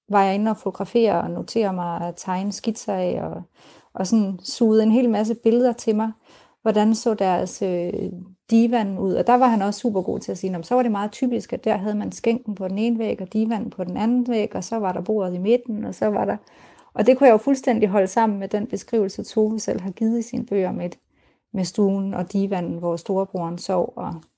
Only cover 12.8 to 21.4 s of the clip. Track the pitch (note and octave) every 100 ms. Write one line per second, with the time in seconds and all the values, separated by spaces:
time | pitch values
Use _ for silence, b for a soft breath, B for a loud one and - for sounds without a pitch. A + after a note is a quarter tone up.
12.8 | A3+ A3+ A3 G3+ F#3 G#3+ A3 A3 F#3+ -
13.8 | F3+ F3+ A3 B3 B3 A3+ G#3 F#3 F#3 A3+
14.8 | G3 F3+ F3+ G#3+ F#3 F3+ F#3+ B3 B3 G#3+
15.8 | G#3 F#3 G#3+ G3+ G3+ G#3 b b b b
16.8 | b - G3+ C4 C#4 G#3+ C#4 C4+ C4 A3+
17.8 | G#3 G3+ F#3+ A#3 A3+ G3+ G3 G#3 G#3 G3
18.8 | - A3+ G3 - G3+ - G#3+ A3 - -
19.8 | F#3+ - A3 A#3 A#3 - - G3+ F#3 F#3
20.8 | F3 - _ _ _ _